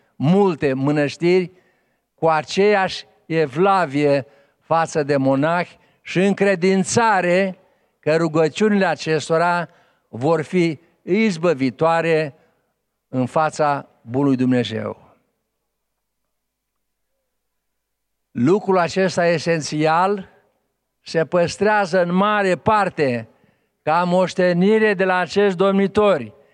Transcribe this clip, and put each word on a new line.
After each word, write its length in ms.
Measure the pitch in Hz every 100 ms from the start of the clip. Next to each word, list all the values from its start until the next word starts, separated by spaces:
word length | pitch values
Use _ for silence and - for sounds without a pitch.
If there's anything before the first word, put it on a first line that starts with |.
| _ -
multe 560 | 135 190 196 151 147
mănăștiri 800 | 131 139 147 143 - 170 185 180 _ _ _ _ _ _
cu 140 | - 160
aceeași 760 | 156 143 185 208 202 185 - - _ -
evlavie 1000 | 160 151 131 196 190 160 139 147 139 - _ _ _
față 420 | - 160 160 165
de 140 | 143 143
monahi 640 | 135 135 156 175 170 - _ _
și 220 | - 165
încredințare 1300 | 196 185 202 185 185 190 180 233 226 190 175 180 196 180 _ _ _ _
că 160 | 147 160
rugăciunile 680 | 165 156 156 - 214 202 185
acestora 840 | 151 160 156 - 160 175 175 165 _ _ _ _
vor 340 | 113 139 160
fi 380 | 147 185 165 143 _ _
izbăvitoare 1300 | - 196 220 160 175 139 131 110 160 165 165 156 151 - _ _ _ _ _ _ _
în 180 | 131 123
fața 600 | 165 156 - 151 139 - _
bunului 340 | 117 127 143 127
Dumnezeu. 800 | 127 127 107 110 107 - _ _ _ _ _ _ _ _ _ _ _ _ _ _ _ _ _ _ _ _ _ _ _ _ _ _ _ _ _ _ _ _ _
Lucrul 480 | - 127 208 196 185
acesta 480 | 160 185 185 - 170
esențial 1000 | 165 175 170 139 151 156 160 190 202 185 _ _ _ _ _ _ _
se 240 | - 165
păstrează 800 | 160 180 170 - 202 214 190 185
în 120 | 175
mare 420 | 180 208 208 196 170
parte 720 | - 214 185 - 139 120 113 _ _ _ _ _
ca 220 | 151 165
moștenire 880 | 180 180 180 - 180 175 190 220 214
de 100 | 190
la 140 | 190 180
acești 380 | 170 196 202 175
domnitori, 800 | 196 196 196 208 208 165 110 - _